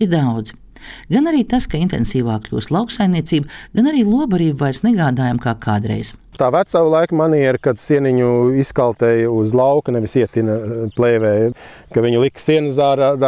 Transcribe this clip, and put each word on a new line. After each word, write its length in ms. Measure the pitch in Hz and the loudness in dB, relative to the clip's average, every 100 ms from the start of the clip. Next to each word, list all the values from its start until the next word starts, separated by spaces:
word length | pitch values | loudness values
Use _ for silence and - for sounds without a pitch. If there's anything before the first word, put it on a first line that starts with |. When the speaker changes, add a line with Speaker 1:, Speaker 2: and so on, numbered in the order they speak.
Speaker 1:
ir 80 | 202 | -2
daudzi. 440 | 170 131 113 107 - - - - - - | 0 0 -2 -8 -14 -20 -20 -20 -20 -4
Gan 160 | 202 320 | 0 2
arī 140 | 311 220 | 0 0
tas, 140 | 247 - | -2 -2
ka 100 | 151 | -2
intensīvāk 680 | 180 - 117 131 117 110 110 | -2 -2 -2 -2 -2 -4 -4
kļūst 260 | 117 - | -8 -4
lauksaimniecība, 880 | 165 240 - 196 175 160 156 147 - - - | -4 -2 -2 -2 0 -2 -2 -4 -10 -6 0
gan 140 | 269 | 2
arī 120 | 294 208 | 2 2
lobarība 580 | 240 302 180 160 135 139 | 0 0 0 0 0 -2
vairs 180 | 131 220 | -2 0
negādājam 540 | 214 147 127 127 120 | 2 0 0 -2 -2
kā 140 | 123 113 - | -2 -4 -2
kādreiz. 480 | 104 110 107 - - - - | -2 -2 -4 -8 -14 -16 -2
Speaker 2:
Tā 60 | 131 | 0
vecā 300 | 147 196 175 | 0 0 2
laika 320 | 160 160 170 | 2 2 2
maniera, 460 | 156 160 151 135 127 | 0 2 2 2 0
kad 160 | 139 113 | -2 -4
sieniņu 500 | - 147 135 127 123 120 123 135 | 0 0 2 2 2 2 2 0
izkaltēja 640 | 135 - 123 110 117 117 117 | 0 0 0 2 2 2 2
uz 220 | 113 107 | 0 0
lauka, 380 | 123 135 143 - | 2 2 2 0
nevis 220 | 120 107 131 | -2 -2 0
ietina, 360 | 110 117 113 110 | 0 0 -2 -2
eh, 300 | 107 117 113 - | -4 -6 -6 0
plēvē, 380 | 120 117 110 104 113 120 - - - | 2 2 2 2 0 -2 -12 -20 -6
ka 80 | - | 0
viņu 200 | 120 120 | 2 2
lika 160 | 135 - | 0 -2
sienu 320 | - 156 151 | 0 0 0
zārā, 400 | 135 139 139 135 143 | 0 0 2 0 2